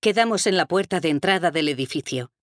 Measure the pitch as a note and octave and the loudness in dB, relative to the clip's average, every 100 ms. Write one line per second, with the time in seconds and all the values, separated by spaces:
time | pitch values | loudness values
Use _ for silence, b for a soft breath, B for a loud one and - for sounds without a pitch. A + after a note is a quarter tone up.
0 | A3 G#3 A#3 G#3 - F#3 D#3+ F#3 F#3+ F3+ | 2 2 2 2 2 2 2 0 0 -2
1 | E3 D3 F#3+ F#3+ E3+ D#3 D3+ C3 C3+ D#3+ | 0 0 2 2 2 0 -2 -2 -4 -6
2 | - C3 B2 _ | -6 -6 -8 _